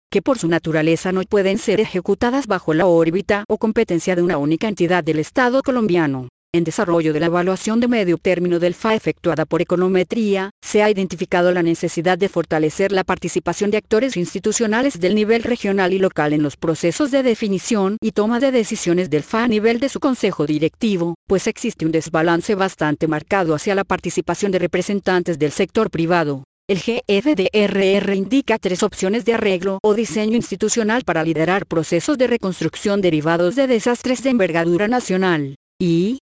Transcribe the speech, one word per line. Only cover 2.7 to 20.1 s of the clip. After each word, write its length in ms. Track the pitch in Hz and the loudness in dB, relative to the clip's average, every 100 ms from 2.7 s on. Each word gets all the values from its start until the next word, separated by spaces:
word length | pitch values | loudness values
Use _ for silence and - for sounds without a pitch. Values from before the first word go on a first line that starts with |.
la 120 | 156 185 | 2 4
órbita 580 | 170 165 180 - 202 208 | 4 4 0 0 -2 -2
o 80 | 214 | -2
competencia 580 | 220 220 220 170 - 175 | 0 0 0 0 0 0
de 40 | |
una 180 | 175 160 | 2 0
única 300 | 143 160 220 | 0 0 -2
entidad 360 | 202 165 180 | 0 0 0
del 140 | 160 156 | 0 -2
Estado 460 | 151 - 247 269 | -2 0 2 2
colombiano. 640 | 269 254 214 175 156 135 127 - _ | 0 0 2 2 0 -2 -8 -16 _
En 100 | 170 | -2
desarrollo 500 | 165 156 196 170 156 | 0 -2 0 2 2
de 60 | 151 | 0
la 80 | 170 | 0
evaluación 520 | 175 175 190 - 226 | 0 0 -2 0 0
de 80 | 240 | 2
medio 300 | 240 185 165 | 2 2 0
término 420 | 196 175 175 175 | 0 0 0 0
del 160 | 175 175 | 0 0
fa 180 | 220 | 0
efectuada 520 | 220 - - 170 156 156 | 0 -2 -4 -2 -2 0
por 160 | 165 | -2
Econometría, 920 | 170 175 185 185 180 233 214 196 190 - | 0 0 2 2 0 -2 0 0 -4 -10
se 200 | - 214 | -2 2
ha 60 | 208 | 2
identificado 640 | 196 190 170 185 180 180 | 2 -2 -4 -2 2 2
la 120 | 180 | 2
necesidad 540 | 165 165 170 - 165 180 | 2 0 -2 -2 0 0
de 100 | 190 | 0
fortalecer 640 | 175 160 160 156 - 196 | -2 -2 0 0 0 0
la 140 | 196 185 | 0 -2
participación 640 | 185 180 180 - - 208 | -2 -2 -4 -2 -2 0
de 60 | 214 | -2
actores 400 | - 214 262 190 | 0 0 0 -2
institucionales 840 | 170 196 214 208 226 214 277 175 | -4 -4 -2 0 0 0 0 0
del 160 | 185 214 | 0 2
nivel 260 | 214 233 | 2 2
regional 520 | 233 240 202 196 185 | 0 -2 0 0 2
y 60 | 190 | 2
local 340 | 190 - 151 | 0 0 0
en 100 | 151 | 2
los 140 | 147 - | 0 -2
procesos 540 | 165 160 175 160 302 | -4 0 0 0 0
de 120 | 269 | 0
definición 720 | 262 220 220 190 - 220 190 214 | 0 0 0 -2 0 0 0 -2
y 100 | 220 | -4
toma 280 | 208 214 240 | 0 0 2
de 120 | 269 | 2
decisiones 580 | 254 220 220 170 170 180 | 2 0 -2 0 0 0
del 140 | 147 | -2
fa 220 | 143 220 240 | -2 -2 0
a 20 | |
nivel 320 | 214 220 233 | 2 2 0
de 100 | 277 | -2
su 100 | 185 | -2
consejo 460 | 294 | -2